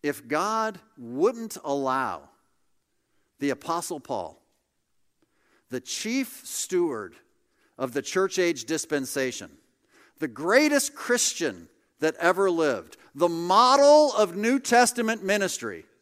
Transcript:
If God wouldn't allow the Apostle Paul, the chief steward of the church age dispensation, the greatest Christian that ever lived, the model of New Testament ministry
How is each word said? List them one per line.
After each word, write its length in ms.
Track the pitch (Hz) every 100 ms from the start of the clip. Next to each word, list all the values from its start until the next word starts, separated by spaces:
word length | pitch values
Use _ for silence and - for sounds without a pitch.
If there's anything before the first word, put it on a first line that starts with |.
If 260 | 147 143 117
God 520 | 147 196 220 220 185 _ -
wouldn't 580 | 117 123 190 233 226 185
allow 640 | 151 143 135 131 123 85 - _ _ _ _ _ _ _ _ _ _ _
the 120 | 143
Apostle 500 | 131 - 170 - 156
Paul, 420 | - 120 82 - _ _ _ _ _ _ _ _ _ _ _ _ _
the 100 | 127
chief 640 | - - 214 254 262 -
steward 720 | - - - 180 170 117 95 - _ _ _ _ _ -
of 140 | 131
the 100 | 127
church 360 | 135 185 190 185
age 260 | 175 147
dispensation, 920 | 113 156 - 151 131 147 131 120 82 71 _ _ _ _ _ _
the 100 | 156
greatest 680 | 110 165 240 302 285 -
Christian 760 | - - 240 - - 160 92 85 _ _ _
that 160 | 156 156
ever 340 | 170 180 196
lived, 480 | 165 156 113 85 - -
the 160 | 143 170
model 840 | 165 175 196 247 277 285 302 294
of 240 | 214 208 175
New 220 | 220 269
Testament 640 | - 240 240 240 226 226
ministry 640 | 190 202 190 - 113 87 - _